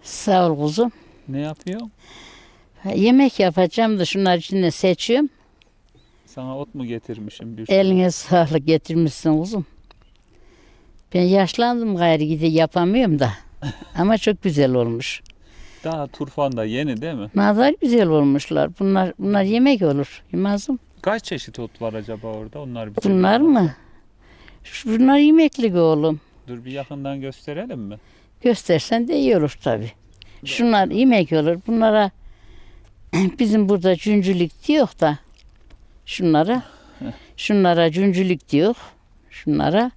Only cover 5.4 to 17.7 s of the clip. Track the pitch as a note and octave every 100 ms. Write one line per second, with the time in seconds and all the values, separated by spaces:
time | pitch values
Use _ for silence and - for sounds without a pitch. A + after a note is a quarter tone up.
5.4 | _ _ _ _ _ _ _ _ _ -
6.4 | C3 C3+ C#3+ C#3+ B2 A#2 - A2+ G#2 -
7.4 | A2+ A2 A2+ G3 G3 F#3 F#3 E3 - F3+
8.4 | D#3+ D#3 C#3+ D#3+ - E3 D#3+ - D#3+ D#3
9.4 | F3 A3 D#3+ - - _ _ _ _ _
10.4 | - _ _ _ _ - _ F3+ F3+ G3
11.4 | F3+ - A#3+ A#3+ A3+ F#3 E3+ D#3+ D3+ D#3
12.4 | D#3+ D#3 D#3+ F3+ F3 A3 A#3+ D3+ B2+ G2
13.4 | - - C#3+ - - - F#3 A3 - G#3
14.4 | G3 C#3+ C3+ B2+ A#2 A#2 B2+ - - -
15.4 | - - - - D#3+ D#3+ C#3+ - C#3 -
16.4 | C#3 B2 A2 A#2 D3 A2+ D3+ C#3+ G#2 G3+
17.4 | G3+ G#3 B3+